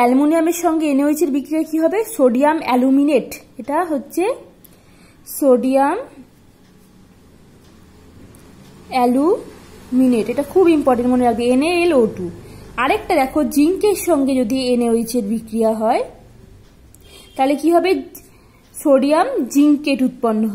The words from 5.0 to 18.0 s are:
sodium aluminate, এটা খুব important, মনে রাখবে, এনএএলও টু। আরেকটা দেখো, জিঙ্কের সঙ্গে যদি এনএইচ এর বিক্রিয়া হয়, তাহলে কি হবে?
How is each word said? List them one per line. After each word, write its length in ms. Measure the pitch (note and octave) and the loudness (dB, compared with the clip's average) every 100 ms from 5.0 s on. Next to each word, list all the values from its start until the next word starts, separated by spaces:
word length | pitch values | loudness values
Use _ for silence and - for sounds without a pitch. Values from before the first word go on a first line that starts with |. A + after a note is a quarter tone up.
| - _ - - | -20 _ -18 -2
sodium 600 | C#4+ B3 C4 C4+ C#4 F#4+ C#5+ - - _ _ _ _ _ _ - - - - - - - - - - - - - - - - - - - - | 2 2 2 0 0 -2 -8 -18 -20 _ _ _ _ _ _ -20 -20 -20 -20 -20 -20 -20 -20 -20 -20 -20 -20 -20 -20 -20 -20 -20 -20 -20 -6
aluminate, 1300 | C4 B3 B3 D4+ A4 - - - - - B3+ C4 A#3+ G#3 | 0 2 2 2 0 -4 -20 -20 -20 -4 0 2 2 0
এটা 120 | B3 C#4+ | -4 -2
খুব 120 | F#4 F4 D#4 | 2 4 4
important, 300 | C4+ A#3+ B3 | 2 0 2
মনে 120 | B3+ B3 | 2 2
রাখবে, 160 | A#3 A#3+ | 0 0
এনএএলও 480 | B3+ D#4 F4 F4 C#4+ A3 - | 2 2 0 2 2 2 -2
টু। 100 | F3 - - - - - | -12 -12 -18 -20 -14 -4
আরেকটা 320 | C4 G#4+ - E4+ | -2 -2 0 0
দেখো, 200 | C4 D4+ B3+ - | 0 -2 -2 2
জিঙ্কের 420 | D4 F#4+ G#4 F#4+ - | 0 2 0 0 0
সঙ্গে 240 | D#4 C4+ C4 | 0 0 0
যদি 160 | A3+ C4 B3 | -2 -2 0
এনএইচ 400 | B3 A#3 A#3 A3+ B3 | 0 0 0 -2 -4
এর 60 | G3+ | -4
বিক্রিয়া 400 | A3+ - A3+ A3 A3 | -6 -6 -2 -2 0
হয়, 200 | A3 D#4 B4+ - - - - - - - - - - - - - | -2 -2 -4 -12 -20 -20 -20 -20 -20 -20 -20 -20 -20 -20 -12 -4
তাহলে 180 | C4+ C#4+ | -2 0
কি 60 | D4+ E4+ | 0 2
হবে? 140 | F4 D#4 | 2 -2